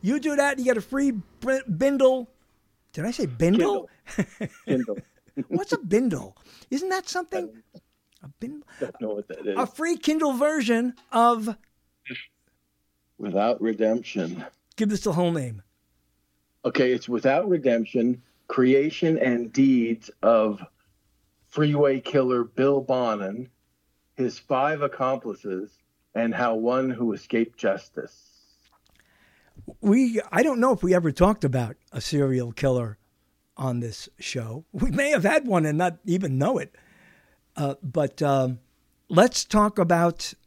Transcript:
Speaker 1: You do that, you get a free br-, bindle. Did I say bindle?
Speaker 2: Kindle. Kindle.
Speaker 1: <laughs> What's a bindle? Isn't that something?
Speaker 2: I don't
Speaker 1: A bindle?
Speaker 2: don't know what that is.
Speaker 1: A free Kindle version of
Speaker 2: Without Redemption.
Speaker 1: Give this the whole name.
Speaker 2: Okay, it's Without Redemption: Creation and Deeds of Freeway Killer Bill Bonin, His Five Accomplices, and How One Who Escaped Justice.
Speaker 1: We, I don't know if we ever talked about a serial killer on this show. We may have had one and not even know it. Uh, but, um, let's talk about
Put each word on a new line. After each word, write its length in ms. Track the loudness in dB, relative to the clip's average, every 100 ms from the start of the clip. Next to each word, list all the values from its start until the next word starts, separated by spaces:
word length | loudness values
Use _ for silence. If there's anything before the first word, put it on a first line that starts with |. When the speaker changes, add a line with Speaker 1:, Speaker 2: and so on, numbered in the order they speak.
Speaker 1:
You 180 | -2 -2
do 160 | 0
that, 240 | 0 0 0
you 60 |
get 120 | 0 0
a 40 |
free 320 | -2 0 0 -2 -8 _
br-, 240 | -2 -2 -2 0
bindle. 520 | 2 4 4 4 -4 _ _ _ _ _ _
Did 120 | -8
I 80 | -8
say 140 | -4 -6
bindle? 600 | 0 4 4 2 0 -6 _ -12 -6
Speaker 2:
Kindle. 320 | -6 -6 -12 -12 -2
Kindle. 320 | -2 -2 -8 -10 _
Speaker 1:
<laughs> 260 | _ -12 -4
What's 220 | -4 -2
a 60 | -4
bindle? 580 | 0 0 2 -4 -8 _ _ -20 -8
Isn't 200 | -6 -2
that 200 | -4 -4
something? 360 | -8 -6 -8
Speaker 2:
I 340 | -8 -14 _ -20
don't 40 | _ _ _ _
Speaker 1:
A 40 | -20 -14
bindle? 260 | -14 -14 -18 -10
Speaker 2:
don't 200 | -10 -8
know 80 | -8
what 180 | -8 -10
that 180 | -8 -4
is. 80 | -2
Speaker 1:
A 100 | -4
free 280 | -4 -4 -2
Kindle 360 | 0 0 0
version 640 | 2 0 0 0 0 -2 -8 _
of 440 | 2 4 2 -4 -10 _ _ _ _ -16 -16 -16 _ _ _ _ _ _ _ _ _
Speaker 2:
Without 420 | -4 0 0 0
Redemption. 840 | -2 0 0 0 -4 -6 -6 -8 -14 _ _ -4
Speaker 1:
Give 120 | -2
this 140 | -2
the 80 | -2
whole 200 | 0 0
name. 300 | -2 -6 -10 -18 _ _ _ _ _ _ _ _ _
Speaker 2:
Okay, 280 | -4 2 2
it's 160 | 2 -2
Without 400 | 0 2 2 2
Redemption: 760 | 0 2 0 0 0 0 -2 _ _ _
Creation 680 | 2 4 4 2 0 0 2
and 340 | 2 0 -2
Deeds 580 | 4 4 6 2 -2 -8 0
of 400 | 4 4 2 -2 -12 _ _ _ _ _ _ _ _
Freeway 520 | 0 0 4 4 2
Killer 440 | 0 0 2 0
Bill 360 | -2 0 2 2
Bonin, 680 | 0 0 0 -2 -4 -8 -12 _ _ _ _ _ _ -4
His 220 | -4 -4
Five 440 | _ 0 0 0
Accomplices, 880 | -4 -2 -4 -2 -6 -10 -8 -8 -8 _ _ _ _
and 200 | -4 -2
How 200 | 0 -2
One 360 | 0 0 0 -2
Who 220 | -2 -4
Escaped 460 | -4 -4 -2 -2 -2
Justice. 680 | -2 -2 -6 -14 -14 _ _ _ _ _ _ _ _ _ _ _ _ _ _ -20 -20 -4
Speaker 1:
We, 400 | 2 4 4 0 -2
I 120 | 0
don't 180 | 2 2
know 120 | 2
if 100 | 2
we 120 | 2
ever 180 | 2 2
talked 320 | 2 2 2
about 320 | 0 -2 -4 -10 _
a 80 | -10
serial 520 | -4 0 0 0 -4
killer 460 | -2 0 0 -2 -10 _ _ _ _ _ -8
on 240 | -6 -4
this 280 | -6 -10 -18 _
show. 460 | -8 -8 -8 -12 -12
We 180 | -2 0
may 200 | 0 2
have 140 | 2
had 220 | 4 2 2
one 200 | 2 2
and 120 | 2
not 200 | 0 -2 -2
even 320 | -2 0 0
know 200 | 0 -2
it. 160 | -6 _ _ _ _ _ _ _ _ -6
Uh, 180 | -6 -4
but, 400 | -6 -2 -2 0
um, 380 | 0 2 0 -4 _ _ _ _ _
let's 360 | 4 4 2
talk 340 | 0 2 2 2
about 540 | 2 4 2 0 -12 -14